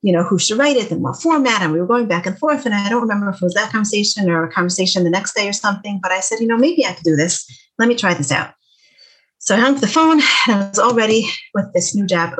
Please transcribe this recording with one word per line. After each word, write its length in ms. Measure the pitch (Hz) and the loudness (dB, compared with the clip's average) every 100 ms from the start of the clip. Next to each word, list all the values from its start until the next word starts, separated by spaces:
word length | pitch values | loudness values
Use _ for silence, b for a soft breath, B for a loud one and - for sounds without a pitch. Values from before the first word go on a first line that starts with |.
you 100 | 202 | 2
know, 120 | 175 | 2
who 160 | 175 185 | 2 0
should 180 | - 214 | 0 0
write 180 | 294 262 | 2 2
it 140 | 214 | 0
and 140 | - | -4
what 180 | - 127 | -4 -4
format. 400 | 330 311 262 220 | 0 2 2 0
And 100 | 175 | 0
we 80 | 156 | 0
were 60 | 180 | 0
going 220 | 240 226 | 0 0
back 180 | 254 - | -2 -4
and 100 | 196 | -4
forth. 300 | - 294 254 | -2 -2 -2
And 80 | |
I 160 | 208 202 | -2 -2
don't 140 | 233 | -2
remember 260 | 226 208 202 | -2 -2 -2
if 60 | 190 | -2
it 80 | |
was 100 | 180 | -2
that 180 | 185 214 | -2 -2
conversation 560 | 220 208 208 208 - 190 | -2 -2 0 -2 0 0
or 160 | 170 | 0
a 80 | 165 | -2
conversation 520 | 185 180 180 185 190 | -2 -2 0 -2 0
the 80 | 175 | 0
next 240 | 180 190 - | 0 -2 -4
day 120 | 202 | -4
or 60 | |
something. 460 | 202 277 202 214 202 | -2 -4 -4 -6 -6
But 100 | 185 | -4
I 100 | 185 | -4
said, 180 | 190 220 | -4 -2
"You 80 | 226 | 0
know, 100 | 233 | 2
maybe 260 | 269 339 | 2 2
I 100 | 190 | 0
could 100 | 175 | -2
do 120 | 165 151 | 0 2
this. 300 | 165 - - B B _ | 0 -2 -8 B B _
Let 100 | 226 | 0
me 80 | 240 | 2
try 200 | 196 175 | 0 -2
this 160 | 135 | -2
out." 220 | 131 - - b b b b b b b _ | -2 -4 -12 b b b b b b b _
So 180 | - 196 | -2 2
I 40 | |
hung 160 | 247 277 | 4 2
up 60 | |
the 60 | 214 | 2
phone 320 | 320 320 320 269 B B | 4 4 4 4 B B
and 160 | 202 | 0
I 60 | 196 | 0
was 100 | 208 | 0
all 160 | 220 233 | 2 2
ready 340 | 220 220 214 B B | 2 2 0 B B
with 180 | 208 190 | -6 -2
this 200 | 180 175 | -2 -2
new 140 | 202 190 | -2 0
job 260 | 180 170 | 0 -2